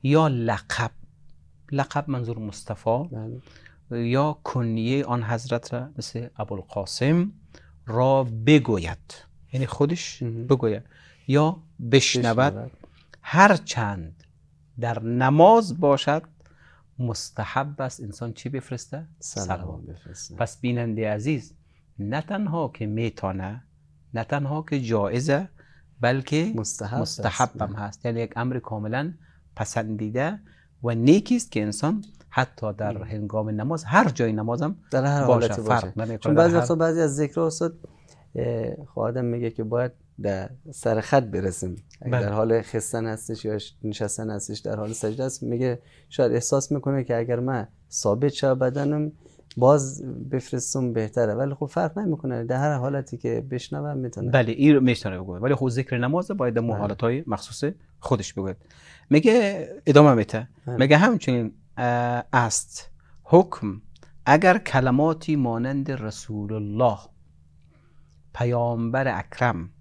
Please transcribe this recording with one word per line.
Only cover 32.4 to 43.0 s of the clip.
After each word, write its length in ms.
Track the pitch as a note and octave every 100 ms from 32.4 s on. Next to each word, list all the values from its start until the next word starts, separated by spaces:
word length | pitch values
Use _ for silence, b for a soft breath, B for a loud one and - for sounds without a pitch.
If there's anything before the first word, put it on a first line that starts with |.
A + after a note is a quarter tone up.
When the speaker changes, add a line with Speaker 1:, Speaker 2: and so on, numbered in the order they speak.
| B2+ - A2
Speaker 1:
در 240 | G2+ G#2 A2
Speaker 2:
مم. 60 |
Speaker 1:
هنگام 460 | A2 G#2+ G#2 G#2+ G#2+
نماز 340 | G#2+ A#2+ D#3+
هر 260 | D#3 E3+ A3
جای 240 | B2 A#2
نماز 280 | G#2+ A2 A#2+
هم 140 | D#3 - -
Speaker 2:
در 140 | C3+ C3+
هر 200 | C#3+ C3
Speaker 1:
باشه، 220 | A#2+ A#2
Speaker 2:
حالتی 140 | G#2+
Speaker 1:
فرق 200 | A2 A#2+
Speaker 2:
باشه. 180 | G2 G#2
Speaker 1:
نمی‌کنه. 180 | A2+ A2+
Speaker 2:
چون 160 | -
Speaker 1:
در 80 | D3+
Speaker 2:
بعضی 140 | E3+ E3+
Speaker 1:
هر 40 |
Speaker 2:
وقتا 160 | A#2+ E3
بعضی 260 | E3 E3
از 140 | D#3 C#3
ذکرها 320 | D3 E3 D#3+
استاد، 300 | D#3+ E3+ E3 - B B B B -
اه، 500 | A#2+ A#2 A#2 - C#3+
خب 140 | -
آدم 260 | A2 B2 A#2+
میگه 260 | A#2 A#2+
که 120 | A2+
باید 280 | A2 A#2+ B2 - _ -
در 280 | G2+ F#2+ F#2+ C3 D#3+
سر 300 | C#3 A#2 A2
خط 220 | - C#3
برسیم، 520 | A#2 G2 F#2+ F2+ F#2 F2 - -
اگه 100 | B2+
Speaker 1:
بله. 140 | B2 G2+
Speaker 2:
در 80 |
حال 280 | G#2 A2+ A2+
خستن 460 | - A2+ - A#2